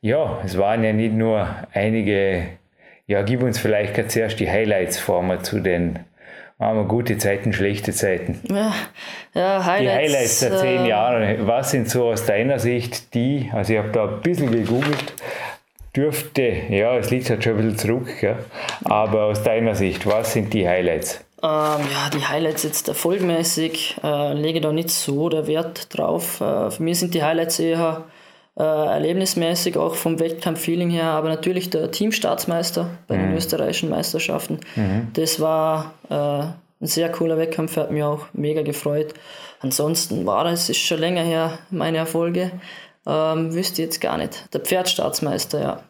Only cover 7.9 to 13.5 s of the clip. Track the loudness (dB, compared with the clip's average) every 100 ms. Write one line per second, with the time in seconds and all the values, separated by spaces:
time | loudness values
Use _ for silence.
7.9 | 0 0 0 -2 -6 -2 0 0 -2 -6
8.9 | -12 -16 -14 -8 -2 0 0 2 2 2
9.9 | 4 4 4 2 2 2 2 2 2 4
10.9 | 4 4 4 2 2 2 2 2 2 2
11.9 | 2 2 2 2 2 4 2 2 0 -2
12.9 | -8 -4 0 0 0 -2